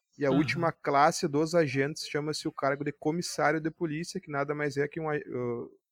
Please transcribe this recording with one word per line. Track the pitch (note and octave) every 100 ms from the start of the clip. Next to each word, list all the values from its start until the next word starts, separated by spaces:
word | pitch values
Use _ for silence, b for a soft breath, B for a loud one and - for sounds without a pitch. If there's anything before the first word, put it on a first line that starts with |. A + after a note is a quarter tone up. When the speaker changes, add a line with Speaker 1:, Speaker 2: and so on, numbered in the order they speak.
| _ -
Speaker 1:
e | C#3
a |
Speaker 2:
Uhum. | C3
Speaker 1:
última | D3 C#3 E3
classe | - - C#3 D3+ - E3+
dos | C#3+ D#3+ E3+
agentes | D3+ C3 C#3 D#3 -
chama-se | D3+ D3+ D3 E3
o |
cargo | - C3+ C#3
de | D3
comissário | - D3+ E3+ - - D3 D#3
de | D#3
polícia, | - E3+ D3+ F3 F#3+
que | -
nada | C#3+ C#3+
mais | D3+ D3 C3+
é | D3
que | E3
um | D#3
a-, | D3+
uh, | - B2 B2 A#2+ - - _